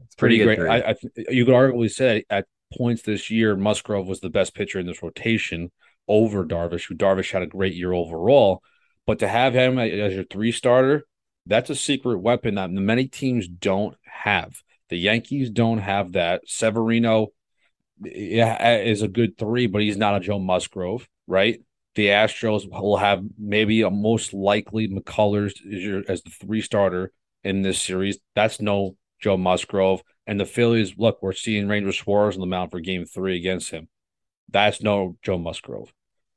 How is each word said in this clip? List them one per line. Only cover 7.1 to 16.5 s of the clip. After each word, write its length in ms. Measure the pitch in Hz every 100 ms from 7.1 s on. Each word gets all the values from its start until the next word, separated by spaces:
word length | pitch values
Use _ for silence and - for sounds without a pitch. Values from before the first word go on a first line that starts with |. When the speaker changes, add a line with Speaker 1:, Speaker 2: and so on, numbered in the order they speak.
| 98 92
Speaker 2:
had 120 | 95
a 40 | 85
great 280 | 92 95
year 180 | 87 90
overall. 680 | 90 85 82 95 139 104 90 _ _ _ _ -
But 140 | 107
to 80 | 101
have 260 | 113 131
him 240 | 123 127 127
a-, 220 | 113 98
as 140 | 104
your 100 | 95
three 260 | 90 95 110
starter, 560 | 117 127 123 131 147 - _ _ _ -
that's 240 | 107 123
a 40 |
secret 440 | 135 - 147 131 101
weapon 380 | 104 120 120 101
that 140 | 92
many 360 | 95 98 117 135
teams 420 | - 135 123 87
don't 480 | 87 98 95 104 -
have. 580 | - - 104 95 76 - _ _ _
The 80 | 90
Yankees 520 | 95 117 - 143 127
don't 280 | 107 117 113
have 340 | 98 98 92
that. 300 | 92 85 90
Severino, 800 | -